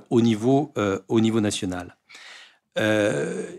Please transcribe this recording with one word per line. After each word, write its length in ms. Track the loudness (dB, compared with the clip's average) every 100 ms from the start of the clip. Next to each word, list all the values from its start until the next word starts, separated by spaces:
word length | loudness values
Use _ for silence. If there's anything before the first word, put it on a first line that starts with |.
| 0
au 100 | 2
niveau, 500 | 4 2 2 2 0 -2
euh, 200 | -2 -2 0
au 120 | 0
niveau 200 | 2 2
national. 580 | 0 -2 -6 -8 -12 -18 _ -20 -20 -20 -20 _ _ -4
Euh, 640 | 0 2 0 0 -4 -6 -10